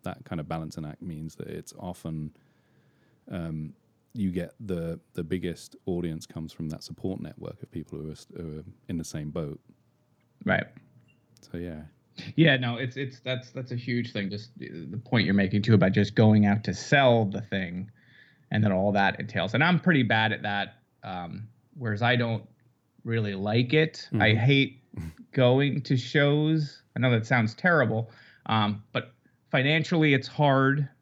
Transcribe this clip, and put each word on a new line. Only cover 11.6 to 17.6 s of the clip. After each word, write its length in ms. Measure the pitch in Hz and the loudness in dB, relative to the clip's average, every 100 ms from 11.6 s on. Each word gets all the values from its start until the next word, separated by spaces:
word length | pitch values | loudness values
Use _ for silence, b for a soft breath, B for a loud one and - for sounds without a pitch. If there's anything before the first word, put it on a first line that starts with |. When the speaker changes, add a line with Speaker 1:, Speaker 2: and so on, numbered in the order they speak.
| 87 78 78 _ _ B B | -8 -10 -16 _ _ B B
Speaker 2:
Yeah, 220 | 147 160 131 | 2 4 4
no, 200 | 123 117 | 0 -4
it's, 180 | 127 135 | -6 -8
it's, 240 | 135 - | -10 -8
that's, 300 | 135 123 - | -8 -8 -8
that's 200 | 135 123 | -12 -8
a 60 | 120 | -8
huge 360 | 131 120 113 | -4 -4 -4
thing. 160 | 104 98 | -6 -6
Just 200 | 101 - - | -8 -12 -16
the, 280 | - 82 78 | -14 -12 -10
the 100 | 104 | -10
point 260 | - 101 | 0 2
you're 100 | - | 4
making 280 | 101 95 104 | 4 4 2
too 120 | 107 | 6
about 180 | 107 95 | 6 6
just 240 | 104 101 - | 4 2 6
going 300 | 107 107 101 | 6 8 6
out 180 | 104 | 2
to 100 | 101 | -2
sell 500 | 92 - 143 131 117 104 | -6 2 4 6 4 2
the 140 | 101 | -4
thing 480 | 113 98 | -6 -6